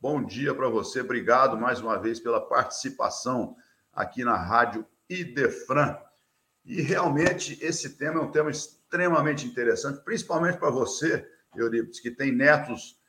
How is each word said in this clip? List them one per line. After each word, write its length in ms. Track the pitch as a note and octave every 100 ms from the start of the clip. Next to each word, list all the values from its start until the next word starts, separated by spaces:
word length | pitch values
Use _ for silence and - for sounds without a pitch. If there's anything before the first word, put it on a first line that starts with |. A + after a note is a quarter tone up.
bom 200 | B2+ D3
dia 320 | A#2 A2+ C#3+
pra 140 | C3 B2+
você, 320 | A2 F#2+ C3
obrigado 580 | B2 B2 - B2 C3+ A2
mais 220 | A#2+ A#2+
uma 180 | A2 G#2
vez 220 | A2+ A2+
pela 220 | A#2+ A2+
participação 1120 | - B2+ B2 - C3+ - - - B2+ B2+ - - _ _ _
aqui 320 | - G2+ B2+ A#2+
na 100 | G2+
Rádio 500 | F2 A#2 A#2+ A2 - _ _
Idefran. 840 | F3+ E3+ B2+ A#2 - - C3+ C#3+ - - _ _ _ _ _ -
E 160 | -
realmente 760 | C#3 F3+ F3 C#3+ F3 - C#3+ -
esse 300 | D#3 D#3+ -
tema 280 | - D#3 D#3+
é 40 |
um 80 | C#3+
tema 200 | D3+ D3+
extremamente 960 | - - _ _ E3+ F3+ D#3+ D3 C#3+ B2
interessante, 560 | B2+ A#2 A#2 C#3 C#3
principalmente 540 | - A3 - E3 F3 F3
pra 140 | E3
você, 540 | B2 A#2 - D#3+ - - _ _ -
Eurípides, 460 | A2+ A2+ A#2 -
que 100 | A#2+
tem 220 | A#2+ C#3
netos 680 | B2 C#3+ D3 C3 A2 - -